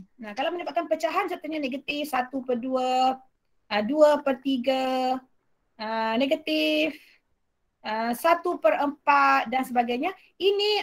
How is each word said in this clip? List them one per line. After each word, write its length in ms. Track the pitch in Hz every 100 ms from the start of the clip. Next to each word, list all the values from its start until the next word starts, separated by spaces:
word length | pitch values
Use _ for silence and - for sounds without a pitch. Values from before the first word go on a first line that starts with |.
| - -
nah, 100 | 214 208
kalau 160 | 320
melibatkan 320 | 349 302 339 330
pecahan, 400 | 320 320 349 381
contohnya 320 | 359 302 311
negatif 500 | 269 269 - 294 294
satu 320 | 254 247 277 262
per 160 | 240
dua, 560 | 262 254 254 254 262 262 _ _ _ _ -
ah, 160 | 208
dua 400 | 214 302 302 294
per 160 | 285 254
tiga, 800 | 277 262 254 262 262 262 254 262 - _ _ _ _ -
ah, 380 | 220 226 220
negatif, 800 | 233 269 302 - 311 311 302 311 - _ _ _ _ _ _ _ _
ah, 320 | 220 220 233
satu 480 | 233 330 339 359 -
per 160 | 320 -
empat 720 | 285 - - 285 277 269 226
dan 160 | 254 262
sebagainya, 480 | 247 240 247 339 - _ -
ini 400 | 381 403 415 403